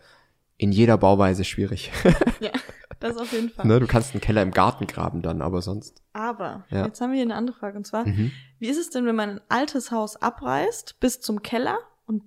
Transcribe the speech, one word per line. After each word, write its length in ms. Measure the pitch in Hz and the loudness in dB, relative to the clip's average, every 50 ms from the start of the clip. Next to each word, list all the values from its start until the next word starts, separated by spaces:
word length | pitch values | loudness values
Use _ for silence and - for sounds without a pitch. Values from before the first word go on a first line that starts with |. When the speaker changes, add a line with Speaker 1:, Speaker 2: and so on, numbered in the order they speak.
| _ _ _ _ _ _ _ _ _ _ _ | _ _ _ _ _ _ _ _ _ _ _
Speaker 1:
in 140 | - - 101 98 | -2 0 2 6
jeder 240 | 104 117 117 110 | 6 6 6 6
Bauweise 480 | 95 98 95 101 98 101 92 92 98 95 | 6 8 6 6 6 6 4 4 2 -2
schwierig. 460 | - - - 101 98 101 - - - - | -4 -2 -4 -4 -4 -4 -8 -10 -10 -6
<laughs> 40 | - - 190 - - - 240 - - | 2 4 4 6 6 2 0 0 -2
Speaker 2:
Ja, 100 | 214 202 - 254 - - - - - - - - | -6 -6 -6 -8 -10 -10 -20 -20 -20 -20 -16 -8
das 160 | - 233 233 | -6 -6 -6
auf 160 | 233 240 233 247 | -6 -6 -4 -4
jeden 160 | 226 233 233 | -2 -2 -4
Fall. 160 | - - 190 | -4 0 4
Speaker 1:
Ne, 140 | 208 214 123 | 6 6 6
du 60 | 120 | 6
kannst 260 | 113 - 117 120 - - | 4 2 2 2 0 -6
einen 80 | 98 | -4
Keller 200 | - - 107 107 | 0 2 2 2
im 100 | 95 92 | 2 2
Garten 360 | 87 95 92 113 - - 104 | 4 4 4 4 2 0 -6
graben 340 | - - - 85 85 - 87 | -8 -6 -4 -4 -4 -4 -4
dann, 200 | 87 82 85 80 | -4 -4 -4 -2
aber 200 | 65 85 92 87 | -2 -2 -2 -2
sonst. 400 | 90 98 98 107 - - _ _ _ _ - | -4 -4 -6 -8 -10 -14 _ _ _ _ -10
Speaker 2:
Aber 500 | 214 220 240 233 208 185 135 - 190 185 - | -8 -8 -8 -6 -8 -10 -10 -10 -12 -12 -6
Speaker 1:
Ja. 160 | - 196 196 | -4 -2 -2
Speaker 2:
jetzt 160 | 220 - - | -2 -4 -6
haben 100 | 240 254 | -4 -2
wir 40 | 262 | 0
hier 80 | 269 247 | 0 0
eine 100 | 233 208 | -2 -2
andere 220 | 202 233 254 240 | -4 -4 -6 -6
Frage, 200 | - 214 202 202 | -8 -12 -12 -10
und 80 | 208 202 | -10 -12
zwar, 220 | - - 220 240 | -6 -6 -4 -2
Speaker 1:
Mhm. 240 | - 92 101 107 135 - - - _ _ - | 0 0 0 0 -2 -4 -8 -20 _ _ -8
Speaker 2:
wie 80 | 226 | -4
ist 100 | 226 285 | -4 -2
es 120 | 330 339 - | -2 -4 -4
denn, 160 | - 254 247 | -4 -2 -2
wenn 100 | 233 226 | 0 0
man 140 | 220 214 208 | 0 -2 -4
ein 120 | 202 - _ - | -8 -10 _ -2
altes 420 | 214 240 294 294 - 262 226 - | -2 0 0 0 -2 -4 -4 -2
Haus 240 | 233 226 214 208 - | -4 -4 -4 -4 -6
abreißt 840 | - - 233 - - 285 254 - 139 339 440 480 - - - - - | -4 -4 -4 -4 -4 -6 -2 -2 0 0 -2 -4 -6 -12 -16 -8 0
bis 180 | - 254 - - | 0 0 0 -2
zum 240 | - - 214 208 208 | -6 -6 -6 -6 -4
Keller 340 | - 240 233 262 - 381 466 - _ _ _ _ | -4 -4 -2 -2 -2 -4 -4 -8 _ _ _ _
und 160 | - 220 208 208 | -6 -6 -6 -6